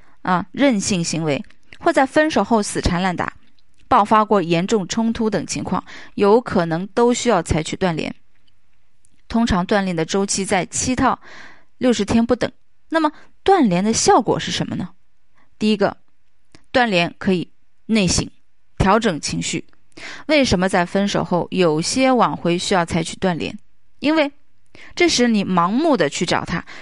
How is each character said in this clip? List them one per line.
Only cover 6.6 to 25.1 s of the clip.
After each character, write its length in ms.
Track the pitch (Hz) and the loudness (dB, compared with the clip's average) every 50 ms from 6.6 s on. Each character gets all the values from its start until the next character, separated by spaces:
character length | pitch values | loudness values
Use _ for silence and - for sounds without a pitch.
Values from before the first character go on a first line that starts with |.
| 170 170 | 0 0
能 180 | 160 170 190 202 | -2 -4 -4 -4
都 220 | - 240 240 240 | 0 2 2 2
需 160 | 247 - - 240 | 2 2 2 2
要 140 | 214 170 | 2 2
采 220 | 165 - - 151 175 | 0 0 -2 -2 -2
取 120 | - - | -4 -4
断 200 | - 196 180 160 | -2 -2 -2 -2
联。 180 | 151 50 - - - - - - - - - - - - - - - - - - - - - - - - - | -2 -6 -8 -10 -12 -18 -20 -20 -20 -20 -20 -20 -20 -20 -20 -20 -20 -20 -20 -20 -20 -20 -20 -20 -20 -14 -4
通 200 | - 226 233 233 | -2 0 0 2
常 180 | 226 175 180 | 2 0 0
断 180 | - 220 202 190 | 2 0 0 0
联 120 | 185 175 | 0 -2
的 100 | 160 165 | -2 -2
周 180 | - - 196 196 | -2 0 -2 -2
期 220 | 196 - 202 190 | -2 -2 -4 -2
在 180 | 165 208 185 160 - | -2 -2 -2 -2 -4
七 280 | - - - 254 254 | -6 -6 -4 -2 -2
到 240 | - 269 240 - - - - - - - - - - - - - - | 0 0 0 0 -2 -6 -14 -20 -18 -18 -20 -20 -20 -20 -20 -8 -2
六 120 | - 254 | 0 0
十 140 | 226 - 202 | 2 2 0
天 180 | - - 226 233 | 0 2 0 2
不 120 | - 247 | 2 0
等。 160 | 233 - - - - - - - - - - | -2 -2 -6 -8 -12 -20 -20 -20 -20 -12 -6
那 80 | 302 320 | -2 -2
么 120 | 311 302 302 - - - - - - | 0 -2 -4 -6 -14 -20 -20 -4 2
断 260 | - 392 370 269 202 | 4 4 6 4 4
联 140 | 170 175 202 | 2 2 0
的 100 | 220 226 | 0 0
效 260 | - - 392 403 311 | 2 4 4 4 4
果 200 | 208 - - 151 | 4 2 -2 -2
是 100 | - - | -4 -6
什 180 | - - - - | -6 -6 -6 -6
么 80 | 113 | -6
呢？ 140 | - - - - - - - - - - - - - - - - - | -8 -8 -10 -12 -18 -20 -20 -20 -20 -20 -20 -20 -20 -20 -20 -10 -4
第 120 | 214 214 | 0 0
一 60 | 214 202 | 2 2
个， 180 | 208 - - - - - - - - - - - - - - - - - | 0 0 -2 -6 -14 -20 -20 -20 -20 -20 -20 -20 -20 -20 -20 -20 -18 -2
断 180 | - 254 240 226 | 0 0 2 2
联 240 | 190 170 170 - - - | 2 0 0 0 -4 -4
可 120 | - 196 | -2 -2
以 160 | 185 170 - - - - - - - - - | 0 0 -2 -6 -12 -20 -20 -20 -20 -18 -6
内 220 | - 220 220 190 170 | -2 0 2 2 2
省、 200 | - - - - - - - - - - - - - - | 0 -2 -4 -6 -10 -18 -20 -20 -20 -20 -20 -20 -4 -2
调 200 | - 185 202 226 | 2 2 2 2
整 220 | 226 214 160 139 | 2 0 -2 -2
情 180 | - - 165 160 | -6 -6 -6 -6
绪。 240 | 160 - - 151 - - - - - - - - - - - - - | -6 -6 -6 -8 -8 -12 -18 -20 -20 -20 -20 -18 -16 -16 -16 -14 -4
为 180 | - 311 294 262 | 0 2 2 4
什 160 | - 220 180 | 2 2 2
么 80 | 185 190 | 2 2
在 160 | - 185 175 | 2 0 0
分 240 | 175 - 196 202 202 | 0 0 -2 -2 0
手 160 | - 170 160 | -2 -2 -2
后 240 | - 180 170 - - | -2 -2 -2 -2 -2
有 280 | - 185 180 160 151 156 | 0 0 2 2 2 0
些 320 | 175 - - 262 262 262 | -2 -2 0 0 2 2
挽 240 | 262 233 190 156 143 | 4 4 2 2 0
回 220 | 143 - 170 170 180 | -2 -2 -2 -2 -2
需 160 | - - 202 | -2 0 0
要 100 | 180 170 | 0 0
采 200 | - - 165 165 | 0 -2 -4 -4
取 120 | - - - | -4 -6 -4
断 200 | - 185 170 147 | -2 -2 -2 -2
联？ 180 | 95 - - - - - - - - - - - | -6 -8 -8 -12 -16 -18 -20 -20 -20 -20 -14 -6
因 160 | - 285 311 | -2 0 2
为 160 | 320 285 285 - - - - - - - - - - - - - | 2 0 0 -4 -10 -18 -20 -20 -20 -20 -20 -20 -20 -20 -16 -2
这 120 | - 349 | 0 2
时 200 | 330 | 2